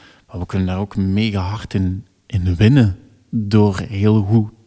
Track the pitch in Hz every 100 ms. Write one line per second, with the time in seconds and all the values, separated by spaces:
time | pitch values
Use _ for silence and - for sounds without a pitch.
0 | - _ _ 90 90 95 92 92 101 -
1 | 95 98 110 101 92 107 - 101 95 92
2 | - _ _ 101 90 87 107 143 107 92
3 | - _ _ 117 101 107 104 92 90 98
4 | 107 107 98 113 107 -